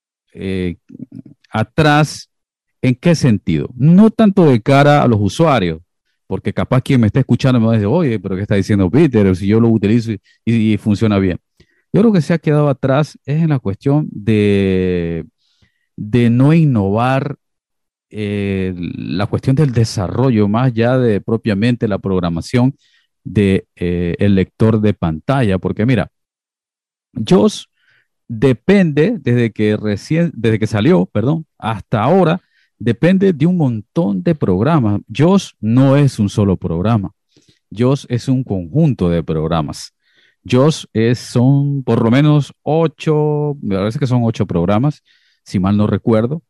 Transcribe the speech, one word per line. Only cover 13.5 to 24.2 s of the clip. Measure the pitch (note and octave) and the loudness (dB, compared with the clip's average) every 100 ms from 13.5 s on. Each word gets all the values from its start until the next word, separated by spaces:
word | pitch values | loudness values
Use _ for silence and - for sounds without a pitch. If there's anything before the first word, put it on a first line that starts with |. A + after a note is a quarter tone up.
la | C#3 | -2
cuestión | G2 F#2+ C#3 D3 - | -4 -4 -2 0 -2
de, | - G2+ G#2+ G#2 G2+ G2 F#2 F#2 F2+ E2+ E2 D#2 _ _ _ _ _ _ - | -6 -2 0 2 2 0 0 0 -2 -4 -6 -10 _ _ _ _ _ _ -14
de | G#2 B2 A#2+ | -4 0 2
no | A#2+ C#3 | 4 4
innovar, | E3 D3+ A2+ G2 G#2+ B2 C3+ - C3+ _ _ _ _ _ _ _ | 4 2 2 0 0 0 -2 -4 -12 _ _ _ _ _ _ _
eh, | G#2 G#2 G#2 G2 F#2+ F#2 F2 | -8 -6 -4 -4 -4 -4 -6
la | E2+ - G#1+ E2+ - | -8 -8 -6 -4 -2
cuestión | - - C3+ | -2 -2 0
del | D3 | 0
desarrollo, | A#2 A2+ A2 F2 G#2 C3+ G#2+ G2+ | 0 -2 -2 -4 0 0 2 2
más | A2 C3 | 2 0
allá | A2+ A#2 C3 | 0 0 2
de | A#2+ G2 | 0 0
propiamente | - A2+ A2+ G2 A#2+ A#2+ A2 | -2 -4 -2 -2 0 -2 -2
la | F#2+ | -4
programación | G2 F#2 F2 E2+ - B2 C3 - _ _ _ _ | -2 -2 -2 -4 -2 0 0 -2 _ _ _ _
de, | - F#2 G2 F#2+ - - | -6 0 2 0 -4 -8
eh, | F2 F2 F2 | -4 -2 -4
el | - | -2